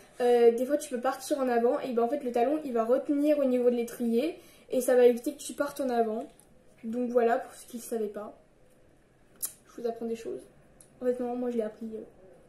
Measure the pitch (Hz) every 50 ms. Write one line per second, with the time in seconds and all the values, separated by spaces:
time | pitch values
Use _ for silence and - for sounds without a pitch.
0 | - - - - 247 240 240 240 233 233 226 233 254 262 294 294 - - 262 233
1 | 240 262 269 285 - - 302 277 262 254 240 233 233 247 294 285 262 269 233 233
2 | 233 240 294 - 254 247 233 240 240 269 302 311 302 269 233 226 220 226 254 269
3 | - - 294 285 285 302 294 285 269 254 247 247 240 247 240 240 233 233 - -
4 | 240 233 226 233 285 339 349 - - - - - - - - 262 233 - 247 247
5 | 247 240 240 233 - 302 285 - - - 254 - 285 285 - - 277 254 240 233
6 | 226 220 214 226 277 - - _ _ _ - - _ _ - _ - 226 226 247
7 | 247 233 240 247 226 233 240 262 - - - - - - - 226 - - 247 220
8 | 214 202 - 208 208 226 - - _ _ _ _ _ _ _ _ _ _ _ _
9 | _ _ _ _ _ _ _ - - - - - _ _ - - 233 233 226 -
10 | 233 233 226 - - - - - - - - - - _ _ - - _ _ -
11 | 247 247 247 247 247 240 240 247 247 247 233 226 214 214 - - 233 220 220 220
12 | - - - - - - - - -